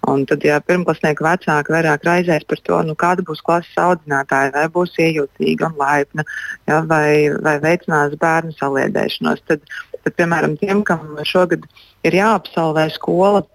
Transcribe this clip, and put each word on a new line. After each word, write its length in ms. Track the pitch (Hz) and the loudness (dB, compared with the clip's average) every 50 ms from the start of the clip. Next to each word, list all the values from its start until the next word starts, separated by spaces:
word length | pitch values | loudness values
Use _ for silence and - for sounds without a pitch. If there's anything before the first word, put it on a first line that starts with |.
| - - | 0 0
un 140 | 139 139 139 - | 0 0 0 0
tad, 160 | 151 143 - | -2 0 2
ja 160 | 151 147 147 | 2 0 0
pirmklasnieku 640 | - - 175 180 180 - 160 - - 160 151 - 165 | 0 0 0 0 2 -2 -2 0 0 -2 0 0 0
vecāki 480 | 160 175 190 - - 156 151 143 - | 0 0 0 0 -2 -2 -2 0 0
vairāk 320 | 156 165 165 160 147 147 - | -2 0 2 0 0 0 0
raizēs 400 | 170 170 175 180 175 165 151 - | 0 0 2 2 2 0 -2 0
par 160 | _ 151 - _ - | _ -6 -6 _ -2
to, 160 | 175 165 165 | 0 0 0
nu, 140 | 160 156 - | -2 -2 -2
kāda 240 | - 175 180 180 185 | 0 0 0 0 -2
būs 160 | - 156 - | -6 -8 -8
klases 320 | - - 170 175 170 - - - | -2 0 0 0 0 -4 -4 0
audzinātāja, 720 | 170 175 180 170 _ 147 143 139 139 _ 139 135 139 139 | 2 2 2 0 _ -4 -2 -2 -2 _ 0 0 0 0
vai 160 | 135 147 151 160 | 0 0 -2 0
būs 320 | 160 175 180 175 - - | 0 -2 -2 -2 0 0
iejūtīga 720 | 165 165 160 156 143 139 _ _ 160 160 160 156 160 160 | 0 0 2 0 -4 -4 _ _ -2 -2 0 0 -2 -4
un 80 | 160 147 | -2 -2
laipna, 480 | 139 139 147 143 143 _ _ 151 151 - - - - - - - _ - | 0 0 2 0 0 _ _ -8 -8 -6 -8 -12 -10 -12 -14 -10 _ 0
ja, 160 | 147 156 165 160 | 0 0 2 2
vai, 400 | 160 156 151 151 151 151 151 143 143 - | 2 2 4 4 4 4 4 2 0 0
vai 160 | - 156 151 143 143 | 0 0 0 0 2
veicinās 560 | 156 175 175 - - 165 151 147 147 147 147 | 2 0 0 0 0 0 2 2 0 0 0
bērnu 400 | - 165 160 165 165 165 156 - | 0 2 2 0 -2 -4 -6 -4
saliedēšanos, 880 | 139 139 135 135 135 - - - 52 - - - - - - - _ _ | -4 -2 0 0 0 0 0 -2 -2 -2 -4 -4 -2 -4 -4 -4 _ _
tad, 160 | 165 147 _ _ - - - _ - - | -2 -2 _ _ -16 -16 -16 _ -16 -6
tad, 160 | _ - - - | _ -6 -2 0
piemēram, 400 | 175 170 170 160 151 151 156 147 | 0 0 0 0 0 -2 -2 -2
tiem, 240 | - 202 196 202 208 | -2 0 0 0 2
kam 320 | - 180 160 156 156 151 - 151 | 0 -2 -2 -2 -10 -10 -8 -8
šogad 400 | - - 185 185 170 175 156 - - _ - - _ _ _ _ | -2 2 2 2 2 0 -4 -4 -12 _ -20 -20 _ _ _ _
ir 160 | 170 165 185 | 0 2 2
jāabsolvē 720 | 202 220 220 185 - - - - 165 160 156 156 156 156 151 - | 2 2 2 0 -2 -4 -4 -2 -2 0 2 0 0 0 -2 -6
skola 480 | - - 170 170 185 202 208 202 196 _ _ | -4 -2 2 4 4 4 4 2 0 _ _